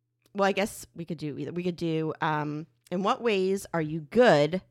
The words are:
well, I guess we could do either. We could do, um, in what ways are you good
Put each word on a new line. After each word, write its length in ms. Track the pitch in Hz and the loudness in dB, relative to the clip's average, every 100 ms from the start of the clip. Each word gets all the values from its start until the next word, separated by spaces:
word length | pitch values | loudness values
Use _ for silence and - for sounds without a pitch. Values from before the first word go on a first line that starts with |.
| _ _ _ | _ _ _
well, 140 | 202 196 | 0 0
I 40 | |
guess 340 | 196 208 - - | 2 -2 -6 -16
we 100 | - | -14
could 140 | 170 165 | -10 -8
do 180 | 151 131 | -8 -8
either. 160 | 143 | -8
We 120 | 170 | -4
could 120 | 180 170 | -6 -4
do, 380 | 170 160 156 - | -2 -2 -2 -2
um, 460 | 160 151 147 151 160 _ _ | -2 -2 -4 -6 -10 _ _
in 100 | 180 | -2
what 180 | 196 254 | 0 0
ways 440 | 233 202 190 196 - | 0 0 0 -2 -2
are 80 | 170 | -4
you 180 | 156 160 | -4 -6
good 640 | 151 220 247 151 151 185 - | 0 6 8 8 4 0 -6